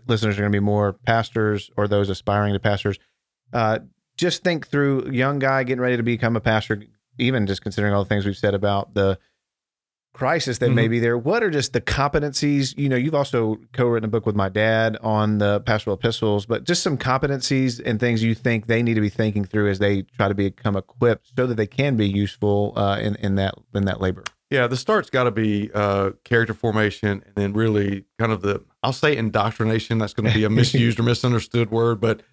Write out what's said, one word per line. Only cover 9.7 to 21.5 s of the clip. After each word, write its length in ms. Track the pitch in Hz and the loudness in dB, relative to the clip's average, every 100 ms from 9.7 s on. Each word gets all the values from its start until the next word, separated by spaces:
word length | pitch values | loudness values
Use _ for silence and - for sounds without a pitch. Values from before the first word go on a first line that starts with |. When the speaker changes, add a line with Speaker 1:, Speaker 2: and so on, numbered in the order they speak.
| _ _ _ _ | _ _ _ _
Speaker 1:
crisis 440 | - 131 170 131 113 | -4 -2 0 -2 0
that 120 | 123 | 2
may 140 | 120 | 2
Speaker 2:
Mm-hmm. 60 | 113 | 2
Speaker 1:
be 80 | 117 | 2
there. 180 | 117 120 | 0 0
What 240 | 131 233 | 0 0
are 80 | 208 | 0
just 220 | 147 - | -2 -2
the 80 | 120 | -4
competencies? 960 | - - 143 151 147 135 147 143 131 - | -2 -2 0 0 -2 -2 0 0 -2 -2
You 100 | 139 | -2
know, 60 | 127 | 0
you've 200 | 143 147 | 0 0
also 420 | 135 123 110 110 - | 0 0 0 -2 -6
co-written 320 | - 123 117 107 | -2 0 2 0
a 40 | |
book 160 | 110 110 | -2 0
with 100 | 104 | 0
my 120 | 95 | 0
dad 480 | 101 110 110 113 107 | 2 2 4 2 0
on 360 | 110 107 107 104 | -2 0 2 2
the 220 | 101 104 | 2 2
pastoral 360 | - 107 - 98 | 0 -2 -2 -2
epistles, 500 | 117 - 110 104 110 | -2 0 0 0 -2
but 160 | 110 | -4
just 180 | - 175 | -2 -2
some 120 | 185 139 | -2 -2
competencies 840 | 127 131 143 135 - 135 131 117 | 0 0 0 -2 -2 0 0 -2
and 140 | 120 110 | -4 0
things 240 | 120 113 | 0 2
you 120 | 113 | 0
think 320 | 107 123 113 117 | 0 0 -2 0
they 160 | 113 | 0
need 120 | 117 | 2
to 60 | 110 | 2
be 80 | 104 | 0
thinking 360 | - 110 104 | 0 0 0
through 240 | 95 107 101 | -2 0 0
as 100 | 95 | 2
they 220 | 101 98 | 2 0
try 260 | - - 101 | -2 -2 0
to 60 | |
become 420 | 101 98 - 110 98 | 0 -2 -2 -4 -4
equipped 560 | - - 120 120 _ 123 | -6 0 0 0 _ -2
so 120 | |
that 80 | 127 | -2